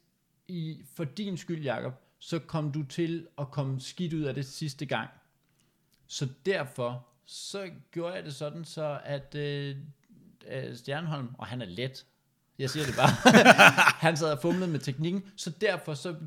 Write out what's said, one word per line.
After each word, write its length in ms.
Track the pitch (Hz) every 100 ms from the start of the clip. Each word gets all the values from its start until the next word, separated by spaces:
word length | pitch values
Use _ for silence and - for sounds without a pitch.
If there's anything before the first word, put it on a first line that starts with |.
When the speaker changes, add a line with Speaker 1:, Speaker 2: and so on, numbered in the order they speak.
| _ _ _ _ -
Speaker 1:
i, 340 | 175 160 151 -
for 100 | -
din 320 | 156 160 202 175
skyld, 260 | - 165
Jakob, 300 | 139 117 127 127 _ _
så 200 | - 165
kom 340 | - 160 151
du 100 | 143
til 440 | 143 - 165 165 - -
at 120 | 135
komme 300 | - 135 131
skidt 320 | - - 175
ud 100 | 160
af 120 | 143
det 120 | 135 131
sidste 400 | - 156 - 131
gang." 220 | 120 - - _ _ _ _ _ _ _ _ _
Så 220 | - 131 131 190
derfor, 600 | 190 135 - 120 123 - _
så 460 | - - - 196 190 131 -
gjorde 240 | 170 170
jeg 100 | 185
det 100 | 165
sådan, 300 | 135 151 160
så 360 | 160 - 151 143
at, 300 | - 143 -
øh, 420 | 147 143 143 143 139 151 - _ - - - -
øh, 240 | 131 127 123
Stjernholm, 520 | - 139 165 147 120 -
og 80 | 101
han 160 | 127
er 40 | 104
let. 380 | 90 131 131 - _ _ _ _ -
Jeg 120 | 131
siger 160 | 151 139
det 80 | 110
bare. 360 | 135 - 240 233 247 -
Speaker 2:
<laughs> 460 | 196 151 165 - 165
Speaker 1:
Han 100 | 160
sad 160 | 160
og 60 | 143
fumlede 280 | 170 175 185
med 80 | 147
teknikken, 440 | 147 131 160 196 190 -
så 140 | - 156
derfor 340 | 208 180 -
så 200 | 143 185 156